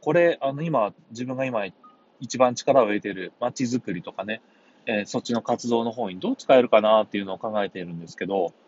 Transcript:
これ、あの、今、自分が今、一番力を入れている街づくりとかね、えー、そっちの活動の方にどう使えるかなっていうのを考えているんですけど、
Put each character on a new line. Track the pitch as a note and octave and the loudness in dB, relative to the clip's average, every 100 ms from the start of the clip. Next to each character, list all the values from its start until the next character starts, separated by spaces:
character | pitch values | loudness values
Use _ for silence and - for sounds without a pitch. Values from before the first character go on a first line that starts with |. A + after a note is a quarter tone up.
こ | D3+ | 2
れ、 | E3+ E3+ - | 4 4 2
あ | C#3 | -4
の、 | C#3+ | -4
今、 | E3 C#3 G2+ - _ | -2 0 0 -4 _
自 | A2+ B2+ | -10 -8
分 | C3 | -4
が | |
今、 | C3 A2+ F#2+ _ - _ _ - | -4 -4 -6 _ -20 _ _ -16
一 | A#2 B2 | -8 2
番 | B2+ | 2
力 | A#2 - C3+ | 2 2 4
を | G#2+ | 4
入 | |
れ | G#2 | 0
て | G#2 | -4
い | |
る | F#2 F2 - | -8 -10 -6
街 | B2 - | -6 -2
づ | B2 B2 | -2 -2
く | G#2+ | -4
り | F2 | -8
と | F2+ | -8
か | - | -10
ね、 | G2+ A2+ _ _ _ _ - | -8 -10 _ _ _ _ -4
え | G#2+ | -4
ー、 | G2 | -2
そ | B2 | -6
っ | |
ち | - | -4
の | A#2 | -4
活 | - A#2 A#2+ | -2 -4 0
動 | A#2 | -2
の | A#2 | -2
方 | A#2 G#2 | -6 -8
に | F#2 | -6
ど | G#3+ | -6
う | C4+ | -4
使 | - | 6
え | C3 | 6
る | A#2+ | 8
か | A2 | 4
な | G#2+ A2 | 6 4
っ | G#2 | 4
て | G#2 | -4
い | |
う | F#2+ | -4
の | |
を | F#2 | -8
考 | A2+ G#2+ | -4 -2
え | G2 | -2
て | F#2+ | -6
い | |
る | F2 | -10
ん | E2+ | -10
で | E2 | -12
す | - | -10
け | |
ど、 | F#2 G2 E2+ _ | -4 -2 -2 _